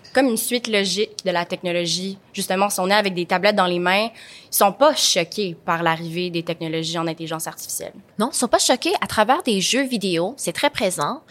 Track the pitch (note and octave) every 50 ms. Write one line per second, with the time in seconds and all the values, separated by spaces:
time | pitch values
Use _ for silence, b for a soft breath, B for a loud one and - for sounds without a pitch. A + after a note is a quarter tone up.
0 | - - - C4 C#4 B3+ A3+ A3+ - - A#3+ A#3+ - A#3 G#3+ G3+ G3 F#3+ F3 G3+
1 | A3 - - - - F#3 F3 E3+ F3 - F#3 F3 - F3 E3+ F3 F3 E3 D#3+ F3+
2 | F#3 G3 G3 G3 - _ - G3+ F#3 - F#3 F#3+ G3+ G3+ G3 - F#3 F#3+ G3+ G#3+
3 | G3+ G3 F3+ F3+ F3 - F#3+ F3+ F#3 G#3 G#3 G3 F#3 F3+ F3 F3 F3 F3+ F#3+ G3+
4 | A3 A3+ - - - - - - - - - - G#3 G3 G3 - C#4 D#4 C#4+ D4
5 | - - - F#3 E3+ E3 - G#3 G3+ F3+ E3 - - F#3+ E3+ E3 E3+ E3 E3 D#3+
6 | E3+ E3 D#3+ F3 F3+ F3+ E3+ E3+ E3 F3 E3 E3 E3+ D#3+ D#3+ E3 D#3+ D#3 E3 E3+
7 | E3 E3 D#3+ E3 E3 D#3+ E3 D#3+ - E3 - - - - - - - - - -
8 | - - _ - G#3 C#4+ - - B3 A#3 - - - - C4 - - E4 G4 -
9 | - - - A3 G#3+ A3+ C4+ F4 - C4 G3+ F#3+ E3+ - - C4+ C#4 B3+ B3+ G3+
10 | G3+ F#3+ E3+ E3 F3 G3+ C#4 - - F3 E3+ - - C#4+ - - A3+ F#3 F3+ D#3+
11 | C#3+ E3 B3 D#4+ - B